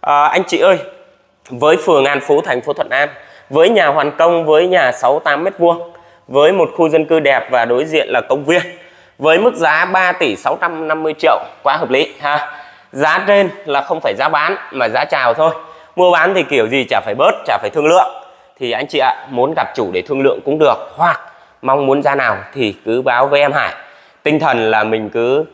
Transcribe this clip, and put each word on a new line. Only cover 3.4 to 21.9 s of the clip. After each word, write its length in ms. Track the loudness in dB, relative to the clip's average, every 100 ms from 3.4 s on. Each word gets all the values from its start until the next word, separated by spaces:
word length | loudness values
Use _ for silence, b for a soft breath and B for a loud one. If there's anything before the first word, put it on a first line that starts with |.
| B
với 200 | 2 4
nhà 180 | 4 2
hoàn 240 | 2 -2
công, 340 | 2 2 2 2
với 220 | 2 4
nhà 240 | 2 0
sáu 280 | 0 0 0
tám 240 | 0 -2
mét 100 | -2 0
vuông, 360 | 0 0 -4 B B B _
với 240 | 2 4
một 180 | 4 0 0
khu 120 | 2
dân 160 | 2 2
cư 140 | 0
đẹp 320 | 2 0 0
và 140 | -2 0
đối 200 | 0 0
diện 220 | -2 0
là 120 | -2 -2
công 160 | -4 0
viên, 160 | -2 -2 -14 B B B B
với 220 | 2 2
mức 160 | 2 0
giá 300 | 0 0 0
ba 260 | 0 0
tỷ 240 | 0 -2 -2
sáu 220 | -4 -4
trăm 260 | -4 -6 -4
năm 160 | -4
mươi 100 | -4 0
triệu 200 | 2 2 -2 -6
quá 140 | -4 -2
hợp 120 | 0
lý 240 | 0 -2 -4
ha. 320 | -4 -4 -6 B B B B
Giá 320 | -2 0 0 2
trên 220 | 2 2 -4 -4
là 160 | -4
không 180 | -2 -4
phải 120 | -4 -2
giá 120 | 0
bán 260 | 0 -2 -4 -8
mà 180 | -4 -2
giá 160 | -2 -2
chào 280 | 0 0
thôi. 180 | 2 0 -2 B B B 2
Mua 160 | 4
bán 220 | 4 2
thì 100 | 0
kiểu 240 | 0 0 0
gì 180 | 0 0
chả 120 | -2 -2
phải 100 | 0
bớt, 200 | 0 0 -2
chả 120 | -4
phải 80 | -2
thương 160 | -2 2
lượng. 260 | 2 2 -4 B B B _
Thì 120 | -6
anh 160 | -4 -4
chị 120 | 0
ạ, 260 | 0 -2 -6
muốn 240 | -2 -2 -2
gặp 120 | -6 -4
chủ 140 | -4
để 100 | -4
thương 200 | -4 -2
lượng 180 | 0 -2 -4
cũng 140 | 0
được, 320 | 2 0 -6 -2
hoặc 260 | -2 -2 -8 B B B
mong 240 | -2 0
muốn 180 | 2